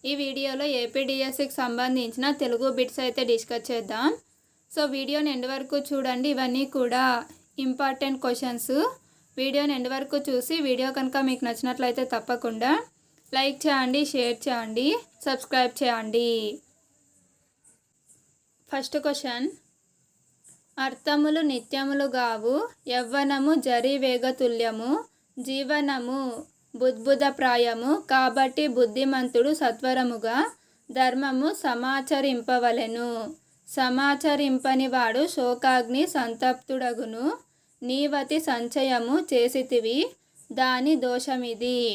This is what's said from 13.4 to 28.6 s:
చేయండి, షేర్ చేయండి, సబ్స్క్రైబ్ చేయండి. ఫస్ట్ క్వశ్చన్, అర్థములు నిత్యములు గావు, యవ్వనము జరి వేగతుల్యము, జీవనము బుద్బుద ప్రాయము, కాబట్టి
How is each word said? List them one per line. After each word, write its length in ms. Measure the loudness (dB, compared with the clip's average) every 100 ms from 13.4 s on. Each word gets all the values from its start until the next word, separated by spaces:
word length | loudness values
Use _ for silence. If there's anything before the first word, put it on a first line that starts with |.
| 0 0 0
చేయండి, 360 | 2 2 2 0
షేర్ 260 | 0 -2 -2 -4
చేయండి, 420 | -4 -4 0 0 0 -6 _ -4
సబ్స్క్రైబ్ 500 | -4 -2 0 0 0
చేయండి. 500 | 0 0 0 0 2 0 -2 -8 _ _ _ _ _ _ _ _ _ _ _ _ _ _ _ -20 _ _ _ _ _
ఫస్ట్ 280 | -6 -4 -2
క్వశ్చన్, 420 | -2 -2 -4 -4 -4 -6 _ _ _ _ _ _ _ _ -20 _ _ -6 -6
అర్థములు 520 | -4 0 2 4 2 2
నిత్యములు 560 | -2 -4 -4 -2 0 0 0
గావు, 380 | -2 0 0 0 -2 -8 -4
యవ్వనము 600 | -4 -2 0 0 2 4 4 4
జరి 260 | 2 2 2 2
వేగతుల్యము, 840 | 2 0 2 0 2 0 -2 -2 -2 -4 _ _ -10
జీవనము 840 | -6 -4 0 0 2 -2 -2 -4 -4 -6 -14 _ _ 0
బుద్బుద 440 | 0 2 2 4 4 2
ప్రాయము, 540 | 2 4 2 2 2 0 4
కాబట్టి 540 | 4 4 4 2 2